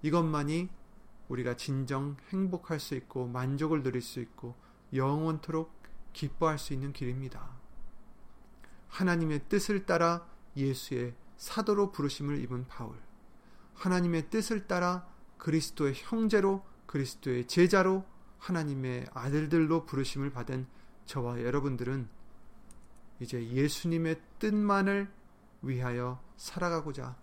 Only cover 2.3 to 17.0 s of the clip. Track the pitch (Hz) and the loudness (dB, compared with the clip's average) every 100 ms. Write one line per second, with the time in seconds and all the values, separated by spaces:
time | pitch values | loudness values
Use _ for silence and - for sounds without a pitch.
2.3 | 190 190 180 - 160 - 139 - 131 123 | 0 0 0 -2 -4 -2 -6 -4 -4 -2
3.3 | 123 131 139 156 156 131 123 120 - - | -2 0 2 2 2 2 -2 -4 -8 -10
4.3 | - 120 120 - - - 131 131 147 160 | -10 -12 -12 -20 -20 -4 0 2 2 0
5.3 | 160 - 160 160 - - - - - 139 | -2 -2 -4 -4 -10 -12 -10 -10 -6 -4
6.3 | - 165 151 - 135 139 - 127 127 135 | 2 2 2 -2 -4 -4 -4 -4 -4 -6
7.3 | - - 127 - - - - - - - | -6 -8 -8 -12 -8 -6 -8 -14 -16 -16
8.3 | - - - - - - - 185 170 160 | -16 -18 -18 -18 -18 -12 2 4 4 4
9.3 | 147 - 208 196 202 196 170 170 170 170 | 0 2 0 2 0 2 4 6 4 -4
10.3 | - - 139 135 131 - 127 123 117 - | -18 -12 -2 0 0 -4 -4 -4 -6 -16
11.3 | - - - 214 202 202 - 143 - 143 | -14 -6 -2 2 4 4 2 -2 0 -2
12.3 | 143 120 123 127 - 120 113 - - - | -2 -2 -4 -6 -8 -10 -10 -16 -18 -20
13.3 | - - - - - 180 180 175 165 156 | -20 -20 -20 -20 -4 2 2 4 2 0
14.3 | 220 208 220 190 180 180 180 175 - - | 0 0 -2 0 2 2 0 -6 -18 -20
15.3 | - - 160 147 - 143 135 - 226 220 | -6 2 2 2 0 0 0 -2 2 4
16.3 | 208 196 196 - - - 147 | 6 6 2 -4 -18 -4 -2